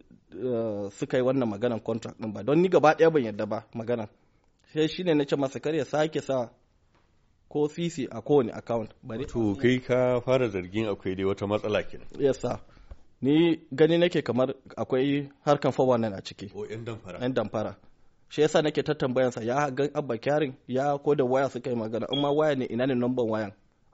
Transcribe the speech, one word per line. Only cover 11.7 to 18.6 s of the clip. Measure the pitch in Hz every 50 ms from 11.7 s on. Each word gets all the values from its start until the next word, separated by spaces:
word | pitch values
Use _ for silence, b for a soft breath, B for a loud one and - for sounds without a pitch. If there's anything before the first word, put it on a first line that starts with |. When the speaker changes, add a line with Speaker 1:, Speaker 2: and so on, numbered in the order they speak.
| 104 95 85
Speaker 2:
kenan. | - - - - - - -
Speaker 1:
Yes, | 139 135 127 -
sir. | - 120 120 - - - b b b b b b b b _ -
Ni | - 131 147 156 170 170 160 160 - -
gani | 135 131 156 156 165 170
nake | 175 175 175 160 139
kamar | - 113 123 127 131 - - - - - -
akwai | 113 - - 127 135 143 139 143 143 139 - _ -
harkan | 143 143 143 - 139 123
four | - 139 127
one | 123 117
nine | 113 110 95
a | 95
ciki. | - - - - - 101 -
Speaker 2:
O, | 98 104
ƴan | 104 104 110 117
damfara. | 113 113 110 - 95 87 87
Speaker 1:
Ƴan | 123 127 131
damfara. | 127 110 101 - 113 107 101 87 - _ - - _ _ - - _ _ -
Shi | - -
yasa | 147 156 - 175